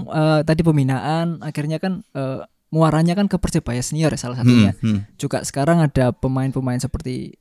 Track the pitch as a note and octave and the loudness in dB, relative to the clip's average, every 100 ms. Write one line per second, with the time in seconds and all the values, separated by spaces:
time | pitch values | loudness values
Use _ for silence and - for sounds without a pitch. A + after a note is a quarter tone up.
0 | F3 - D#3 D#3 D3+ D#3+ E3 D3+ C3+ C3 | 0 0 2 2 2 2 4 4 2 0
1 | G#2 D#3+ E3+ E3 D#3 D3+ D3 D#3 F#3+ F3+ | -2 -2 -2 -6 -8 -6 -6 -4 -4 -6
2 | - C#3 C3+ C3 - _ _ D#3 D#3+ D3+ | -10 -8 -8 -8 -12 _ _ 2 4 4
3 | E3+ F3 G3+ F3+ - E3+ - A#2+ B2 D3+ | 2 2 0 0 0 -2 -2 -6 -4 0
4 | D#3+ C3+ B2 B2 B2 A#2+ G2+ G2 A2+ G#2 | 0 0 -6 0 4 6 4 2 0 -2
5 | G#2 _ C#3+ B2 - - C#3+ E3+ D3+ C3+ | -4 _ -6 -4 -6 -2 2 4 2 2
6 | B2 - C3+ C3 C3+ C3+ C3 B2 C3+ B2+ | 0 0 -2 -2 -2 -2 -4 -4 -4 -8
7 | B2+ B2+ B2+ - | -8 -10 -12 -16